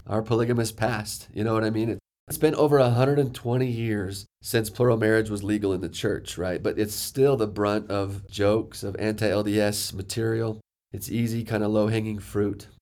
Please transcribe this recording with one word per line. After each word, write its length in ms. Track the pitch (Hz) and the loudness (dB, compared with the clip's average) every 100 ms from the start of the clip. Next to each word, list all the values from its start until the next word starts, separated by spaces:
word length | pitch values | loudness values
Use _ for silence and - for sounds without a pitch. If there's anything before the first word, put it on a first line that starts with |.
| - | -4
our 160 | 107 | -4
polygamous 480 | 107 117 117 120 110 | 0 2 2 2 0
past. 560 | - 131 107 107 - - | -2 -2 -2 -6 -10 -10
You 120 | - | -4
know 100 | 110 | 0
what 100 | 113 | 2
I 60 | 110 | 2
mean? 200 | 110 113 | 0 -2
It, 100 | - - _ - | -4 -10 _ -12
it's 120 | - | 0
been 160 | 151 151 | 2 4
over 240 | 147 143 | 4 4
a 100 | 123 | 4
hundred 300 | 120 135 143 | 4 4 2
and 160 | 131 - | 0 -2
twenty 340 | 120 127 127 | -2 0 0
years 560 | 113 117 104 92 98 - _ | -2 -2 -2 -2 -8 -14 _
since 300 | - 117 107 | -2 0 0
plural 260 | - 123 113 | 2 2 4
marriage 320 | 110 110 107 | 4 4 2
was 140 | 101 | -2
legal 300 | 101 104 101 | -2 0 0
in 80 | 92 | 0
the 60 | 85 | -4
church, 520 | - 107 95 - - | -4 -4 -4 -6 -6
right? 240 | 90 87 | -4 -2
But 160 | 107 - | -2 -2
it's 160 | 107 - | -2 -4
still 420 | - 135 139 120 | -6 2 4 4
the 80 | 107 | 0
brunt 460 | 104 104 107 104 | 0 0 0 -2
of 360 | 101 98 98 98 | -4 -4 -6 -10
jokes, 540 | 101 101 110 110 - | 0 2 2 0 -8
of 140 | 101 - | -8 -4
anti-L 480 | 110 107 107 101 | -2 0 0 2
D 180 | 104 107 | 2 2
S 320 | 104 104 - | 2 0 -4
material. 680 | 107 98 117 113 113 113 107 - _ _ | -6 -6 -4 -2 0 -2 -6 -14 _ _
It's 200 | 104 - | -12 -4
easy, 320 | 113 117 117 | -2 0 -2
kinda 240 | 110 107 104 | -2 0 2
low-hanging 500 | 107 107 110 110 104 | 2 2 2 -2 -6
fruit. 480 | - 101 104 - - - | -4 -2 -2 -2 -12 -20